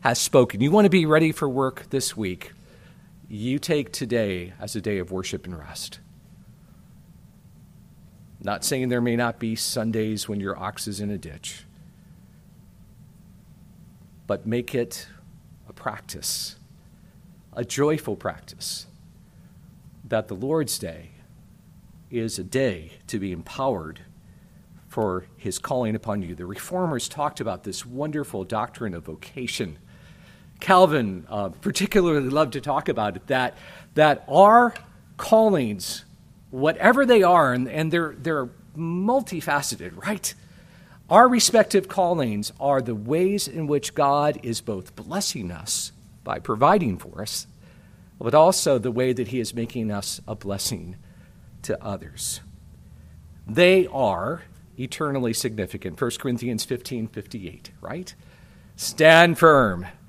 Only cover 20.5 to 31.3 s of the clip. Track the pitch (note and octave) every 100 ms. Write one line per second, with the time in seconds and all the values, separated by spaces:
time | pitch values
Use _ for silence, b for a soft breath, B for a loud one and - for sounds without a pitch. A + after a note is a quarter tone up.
20.5 | D#3+ D3 - F#2 D#2+ D#2+ - - - -
21.5 | - - - - - - A#2+ A2+ G#2 F2+
22.5 | C3+ C3+ F2+ D#2+ - - A2+ G2 F2 E2
23.5 | - C3+ G#2 D#2 D#2+ - - b b b
24.5 | b b - - - G#2+ F#2 - - G#2
25.5 | - - C3 A#2 G#2+ A2+ G2+ F2+ F2 F2+
26.5 | G2 - F3+ F3+ C3+ - - D3 D3 A#2+
27.5 | F2+ - F#2 A#2+ B2 D3+ D3 C#3+ A2 F#2
28.5 | A2 A2+ - A2+ F2 D#2+ D#2 - - A#2+
29.5 | - G2+ D2 - b b b b b b
30.5 | b - F#3 F#3 D3 A2 F#2 D#2+